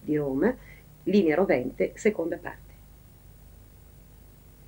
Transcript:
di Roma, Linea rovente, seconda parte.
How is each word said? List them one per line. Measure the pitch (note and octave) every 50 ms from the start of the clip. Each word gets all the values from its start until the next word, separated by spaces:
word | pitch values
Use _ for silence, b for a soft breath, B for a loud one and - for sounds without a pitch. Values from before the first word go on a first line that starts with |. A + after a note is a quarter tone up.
di | - - D3+
Roma, | D3+ D3 C#3 C3+ C3+ D#3+ A3 B3+ b b b b b b - - - -
Linea | - F#3+ G#3 F3+ D#3+ D3
rovente, | D#3+ G3 F#3+ E3+ B2+ B2+ - - - F#3 F#3+ -
seconda | - - G#3+ - - E3 E3 -
parte. | - - - - - - - - - - - - - - - - - - - - - - - - - - - - - - - - - - - - - - - - - - - - - -